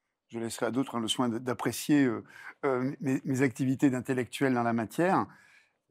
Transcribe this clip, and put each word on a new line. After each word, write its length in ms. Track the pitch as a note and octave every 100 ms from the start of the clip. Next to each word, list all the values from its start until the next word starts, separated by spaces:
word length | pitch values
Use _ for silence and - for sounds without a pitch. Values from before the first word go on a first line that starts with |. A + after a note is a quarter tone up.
| _ _ _
je 140 | A2+
laisserai 260 | A2+ - A#2
à 40 |
d'autres, 240 | A#2+ C3 A#2+
hein, 40 |
le 60 | A2
soin 220 | - B2
de, 100 | A#2
d'apprécier, 680 | B2+ A#2 B2 - - D3 C3
euh, 180 | G#2 - - - -
euh, 280 | C#3+ B2+ C3 -
mes, 200 | C#3 C3+
mes 180 | D3+ B2+
activités 460 | C#3 - C3 C3 C#3+
d'intellectuel 640 | B2+ A#2+ B2+ A#2 - C#3
dans 120 | B2
la 80 | A#2
matière. 560 | A2+ G#2 - F3+ D#3 G2 - _ - _ _ -